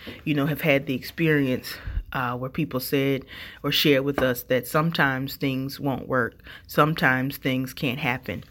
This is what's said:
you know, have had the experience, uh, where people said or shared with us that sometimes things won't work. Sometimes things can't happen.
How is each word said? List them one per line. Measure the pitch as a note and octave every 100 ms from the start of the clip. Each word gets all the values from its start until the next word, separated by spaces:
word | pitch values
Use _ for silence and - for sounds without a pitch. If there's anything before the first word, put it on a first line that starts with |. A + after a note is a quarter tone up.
| - -
you | D#3
know, | D3 D3
have | D3
had | D#3+ C#3 D3+
the |
experience, | B2+ - - D#3+ D3+ C3 B2+ - - - - -
uh, | C#3 B2 B2
where | B2+
people | - C#3 B2+
said | - C#3 C#3 C3+ - - - -
or | C#3+
shared | C#3 D#3+ C3+ C#3
with | C#3+
us | C3 B2
that | - B2+ B2
sometimes | D#3 E3 E3 C#3+ C3 C3+ -
things | C#3 C3 C3+ -
won't | C#3 B2 -
work. | C3 A2+ - - - -
Sometimes | - D3+ D#3+ C#3+ B2+ C3+ -
things | C#3 C3 C3
can't | - C#3 A#2+
happen. | B2+ D#3+ - F2 -